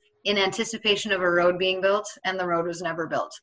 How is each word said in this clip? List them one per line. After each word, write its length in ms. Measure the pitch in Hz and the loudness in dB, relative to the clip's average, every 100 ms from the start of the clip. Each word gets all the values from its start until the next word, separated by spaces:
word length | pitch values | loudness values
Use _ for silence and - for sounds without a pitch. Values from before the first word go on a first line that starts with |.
| _ _ | _ _
in 120 | 196 202 | -2 2
anticipation 760 | 190 226 220 220 214 202 214 | 2 0 -4 -2 0 0 0
of 100 | 190 | 0
a 80 | 180 | 2
road 280 | 175 175 180 | 4 4 2
being 220 | 185 190 | 0 2
built, 280 | 190 208 208 - | 2 2 -2 -6
and 140 | 190 190 | -6 -4
the 80 | 180 | 0
road 200 | 170 170 | 0 -2
was 160 | 165 | -4
never 240 | 170 165 156 | -6 -4 -4
built. 260 | 139 - - | -4 -4 -10